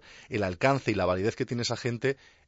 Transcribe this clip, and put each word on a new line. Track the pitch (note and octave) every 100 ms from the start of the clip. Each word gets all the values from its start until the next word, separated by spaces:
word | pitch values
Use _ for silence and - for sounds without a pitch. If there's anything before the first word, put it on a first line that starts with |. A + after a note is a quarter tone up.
| - - -
el | A2
alcance | F#2+ F2+ C3+ C#3 -
y | F#2+
la | F2+
validez | F#2 G#2+ -
que | B2
tiene | A#2+
esa | A#2 A#2+
gente | B2+ A#2 C3 C3+ - _